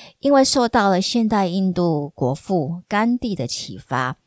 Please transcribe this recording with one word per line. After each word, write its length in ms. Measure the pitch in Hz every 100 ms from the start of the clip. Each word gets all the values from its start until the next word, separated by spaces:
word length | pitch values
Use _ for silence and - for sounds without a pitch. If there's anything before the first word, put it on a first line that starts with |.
| - _
因 120 | 277
为 120 | 277
受 240 | 269 285 240
到 200 | 233 202
了 140 | 185
现 260 | 196 240 220
代 180 | 214 185
印 260 | 185 190
度 380 | 180 175 151 143
国 200 | - 127
父 480 | 139 - 185 139 170 -
甘 320 | 208 233 247
地 160 | 247
的 120 | 185 113
启 300 | - - 92
发， 400 | - 131 127 135